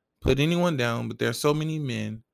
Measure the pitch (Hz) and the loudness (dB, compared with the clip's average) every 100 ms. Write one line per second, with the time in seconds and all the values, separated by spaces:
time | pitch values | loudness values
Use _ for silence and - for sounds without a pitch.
0 | _ _ - 131 151 175 180 143 120 117 | _ _ 0 2 2 2 2 2 0 0
1 | 117 110 117 123 151 151 156 156 139 110 | -4 -2 -2 0 0 0 -2 -4 -4 -4
2 | 107 113 - | -6 -8 -14